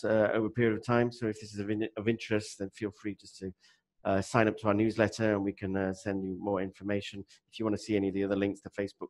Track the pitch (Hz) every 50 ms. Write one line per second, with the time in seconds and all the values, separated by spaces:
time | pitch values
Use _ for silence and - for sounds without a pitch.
0 | - 107 110 110 107 101 - 113 110 104 - 120 120 113 107 107 - - 120 120
1 | 120 120 120 - 120 110 107 - - 107 104 104 101 104 107 107 113 107 - 110
2 | 101 113 117 - - - 110 104 104 - - - 98 98 - - 110 101 - -
3 | - 104 98 - - - - - 95 95 - _ _ _ _ _ _ _ _ _
4 | - 98 98 95 95 - - 123 110 107 107 - 110 107 101 101 110 110 104 113
5 | 107 101 - - 113 107 104 101 98 101 95 - 101 95 95 98 95 95 92 -
6 | - 104 98 98 95 95 92 90 92 101 98 92 95 95 95 - 95 101 104 101
7 | 98 - - 101 98 - - - _ _ - - 110 110 104 104 - - 107 98
8 | 98 98 92 98 98 98 101 98 101 101 95 - - 101 - - 101 98 - -
9 | 90 -